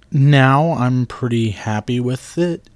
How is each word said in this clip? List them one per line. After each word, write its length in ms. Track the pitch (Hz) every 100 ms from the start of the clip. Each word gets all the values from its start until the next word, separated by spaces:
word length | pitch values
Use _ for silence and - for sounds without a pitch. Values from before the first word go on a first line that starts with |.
| _
now 600 | 147 139 143 131 139 160
I'm 340 | 160 123 127 120
pretty 420 | - 123 117 113
happy 480 | 98 - 107 107 123
with 380 | 123 127 - -
it. 320 | 175 170 -